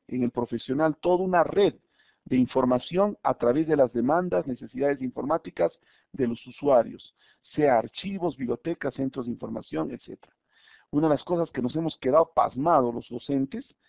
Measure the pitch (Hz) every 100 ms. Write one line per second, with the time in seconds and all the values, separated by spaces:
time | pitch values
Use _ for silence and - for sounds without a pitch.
0 | - 127 120 - 117 117 - 135 156 147
1 | 170 180 190 180 156 190 196 - _ _
2 | _ _ - 131 123 135 127 127 - 175
3 | 208 - 139 127 120 135 160 151 123 120
4 | 123 165 180 180 139 123 113 127 139 139
5 | 131 123 127 165 - - 170 - _ _
6 | _ - 123 117 - - 143 127 107 -
7 | - _ _ _ _ - 147 120 117 -
8 | 190 196 175 127 123 117 165 170 139 -
9 | 135 135 120 117 117 113 - 156 151 120
10 | - - _ _ _ _ _ _ _ 147
11 | 160 143 - 175 165 - 123 151 165 -
12 | 131 151 165 - - 127 156 156 123 120
13 | - 120 - 139 135 226 - _